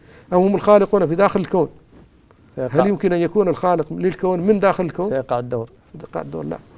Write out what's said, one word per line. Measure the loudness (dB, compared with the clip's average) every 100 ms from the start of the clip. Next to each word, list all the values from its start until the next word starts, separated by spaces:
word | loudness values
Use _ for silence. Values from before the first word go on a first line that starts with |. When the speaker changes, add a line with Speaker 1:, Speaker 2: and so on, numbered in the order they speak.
| -20 -20 -2
Speaker 1:
أم | 2
هم | 2
الخالقون | 2 4 4 6 0 0
في |
داخل | 2 2 0
الكون؟ | -2 0 -2 -4 _ -20 -20 _ _ _ _
Speaker 2:
فيقع | -8 -4 2
Speaker 1:
هل | 2
يمكن | 2 0
أن | 0
يكون | 0 0 0
الخالق | 0 0 0 -2
للكون | -4 -4 -2 -2 -2
من | 0 2
داخل | 2 0
الكون؟ | -4 -4 -4
Speaker 2:
فيقع | -4 -4 -4
الدور. | -4 -6 -8 -14 _ -20
Speaker 1:
فيقع | -14 -12
الدور، | -10 -10
لا، | -10 -10 -14